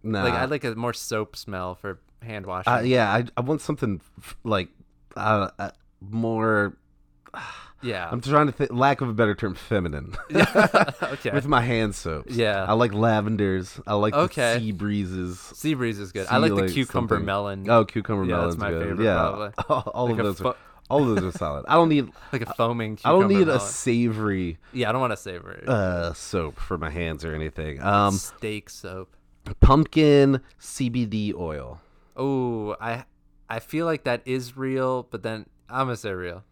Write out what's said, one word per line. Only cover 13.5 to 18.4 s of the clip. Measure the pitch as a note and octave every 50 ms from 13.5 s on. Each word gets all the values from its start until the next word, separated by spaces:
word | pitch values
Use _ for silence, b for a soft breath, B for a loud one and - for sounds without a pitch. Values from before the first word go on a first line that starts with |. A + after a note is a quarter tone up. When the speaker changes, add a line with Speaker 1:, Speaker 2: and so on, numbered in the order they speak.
| F#2+ F#2 F#2 - - - -
Speaker 1:
I | - G#2
like | G#2 G#2 G#2+ G#2
Speaker 2:
Okay. | C#3+ E3+ F#3 - D3+ B2+ A#2 A2+
Speaker 1:
the | A#2+
sea | A2+ A2
breezes. | G2+ E2 G2+ G#2 G#2 G#2 G2 F2+ F#2 F#2 F2+ F2+ F2+ F#2
Speaker 2:
Sea | - - - - - D#3 D#3
breeze | B2+ B2 A#2 G#2+ G2+
is | G2+ F2+
good. | - G2+ F#2+
Speaker 1:
Sea, | - B2
Speaker 2:
I | C3
like | - - G2+
the | G2
Speaker 1:
like, | F#2+ F#2
Speaker 2:
cucumber | F2 C3+ B2+ - - - A#2 G#2+ A2
Speaker 1:
something. | G2+ -
Speaker 2:
melon. | G2+ G2 G2+ G2+ G2+ G2 F#2+ F#2+ G#2
Speaker 1:
Oh, | A#2 A#2 G#2+
cucumber | - - A2+ G2 - A2 G2 F#2+
Speaker 2:
Yeah, | F2+ F2
Speaker 1:
melon's | E2+